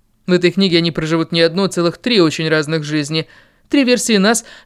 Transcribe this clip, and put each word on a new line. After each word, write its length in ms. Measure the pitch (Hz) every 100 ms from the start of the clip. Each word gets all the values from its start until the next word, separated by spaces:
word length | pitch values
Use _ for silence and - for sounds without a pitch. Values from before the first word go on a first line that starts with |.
| _ _ -
В 60 |
этой 200 | 180 175
книге 260 | 165 190 165
они 140 | 170
проживут 420 | 160 156 165 160
не 80 | 170
одну, 240 | 165 165 196
а 40 |
целых 280 | 185 170 165
три 240 | - 233
очень 260 | 160 - 160
разных 380 | 156 147 160 147
жизни. 420 | 156 143 160 160 - _ _ _
Три 140 | 285
версии 340 | 254 247 - 214
нас, 280 | 196 233 - -